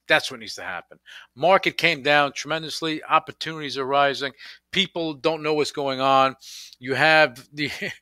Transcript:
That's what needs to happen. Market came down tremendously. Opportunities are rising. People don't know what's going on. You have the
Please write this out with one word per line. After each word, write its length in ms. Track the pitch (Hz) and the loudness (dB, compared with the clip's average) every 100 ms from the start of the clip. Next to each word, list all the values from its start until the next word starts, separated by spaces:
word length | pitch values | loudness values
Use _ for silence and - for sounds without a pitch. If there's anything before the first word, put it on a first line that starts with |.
| - | 0
That's 240 | 151 - | 0 0
what 100 | 127 | -12
needs 140 | 104 | -14
to 80 | - | -12
happen. 360 | 92 87 - 78 _ - - | -10 -12 -14 _ _ -20 -18
Market 420 | 120 160 190 180 - | -2 4 4 2 0
came 260 | 165 151 | 0 0
down 300 | 139 147 143 | 2 2 2
tremendously. 720 | - 139 160 156 - 160 156 | -4 -8 -8 -6 -6 -6 -6
Opportunities 720 | - 156 - - 156 160 143 127 | 0 0 0 -12 -10 -8 -8 -6
are 80 | |
rising. 480 | 131 139 143 127 135 - - - - | -2 2 2 0 -8 -10 -20 -20 -6
People 400 | 185 185 175 160 | -2 -2 -4 -6
don't 300 | 143 156 160 | -2 -2 -2
know 120 | 151 | -2
what's 160 | 151 143 | -2 -2
going 300 | - 139 131 | -2 -4 0
on. 360 | 135 135 135 127 - - - - | 4 6 4 0 -18 -20 -20 -14
You 160 | 127 | -6
have 520 | 127 156 156 147 120 - | 2 4 6 4 0 -16
the 180 | 147 143 - 190 - | -8 -8 -6 -10 -12